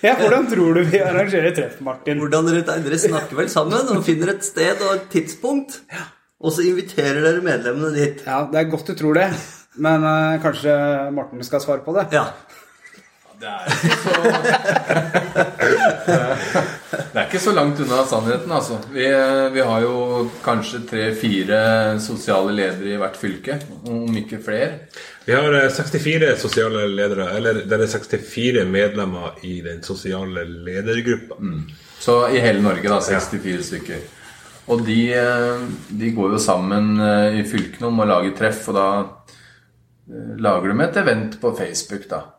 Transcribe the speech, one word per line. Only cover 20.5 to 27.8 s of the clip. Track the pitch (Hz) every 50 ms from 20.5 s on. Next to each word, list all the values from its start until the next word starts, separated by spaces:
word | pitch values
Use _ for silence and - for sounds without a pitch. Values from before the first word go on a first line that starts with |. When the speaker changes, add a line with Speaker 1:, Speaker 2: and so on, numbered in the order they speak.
| 117 113 107 - - 120 113
Speaker 3:
tre-fire | - - 110 110 110 110 110 - 113 101 95 92 95 104 110 110 113 113 113 110 107 107 107
sosiale | 107 - 120 101 - - 104 95 95 101 104
ledere | 104 98 92 90 92 98 101 101
i | 104
hvert | 98 95 - -
fylke, | - 104 92 - - 127 143 147 143 - 101 -
om | - 120 117 117 117 117 113
ikke | 107 104 - 117 107 -
flere. | - 107 110 135 151 160 - - - - - - - - - -
Speaker 4:
Vi | - 117
har, | 131 147 151 143
eh, | 139 135 131
sekstifire | 131 - 160 - - 147 - 151 156 165 160 147 123 -
sosiale | - 107 98 120 113 110 110 107 104 101
ledere, | 98 98 101 101 101 95 95 90 92
eller | 107 113 113 113 110 -
det | 95 110
er | 107